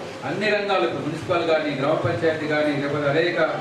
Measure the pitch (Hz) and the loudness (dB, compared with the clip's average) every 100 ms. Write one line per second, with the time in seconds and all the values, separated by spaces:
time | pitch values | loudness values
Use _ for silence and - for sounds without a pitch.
0 | - - 190 190 214 202 202 190 170 - | -10 -10 -6 -2 0 2 2 2 0 -2
1 | 147 165 - 170 165 156 147 131 139 - | -4 -6 -2 0 2 2 0 0 0 2
2 | - - 160 156 147 151 151 139 143 147 | 0 0 0 0 0 0 2 0 -2 0
3 | 143 156 175 170 151 - | 2 2 2 2 0 0